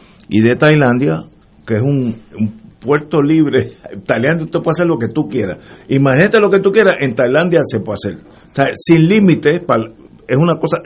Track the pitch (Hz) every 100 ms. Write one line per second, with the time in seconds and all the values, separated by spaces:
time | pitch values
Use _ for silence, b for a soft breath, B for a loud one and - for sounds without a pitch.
0 | b b b 107 110 120 156 151 131 123
1 | 147 80 - _ _ _ - 110 135 139
2 | 123 110 - 95 107 - - - 117 151
3 | 151 160 143 160 147 127 113 - - 98
4 | - 117 131 170 - 165 165 160 170 143
5 | 113 156 147 127 95 - B B B 135
6 | 139 131 202 196 202 196 196 208 190 -
7 | 135 113 123 143 175 165 131 113 92 101
8 | 104 82 - - _ - 135 - - 165
9 | 160 214 190 151 147 170 - 117 110 -
10 | - - - 127 170 160 156 -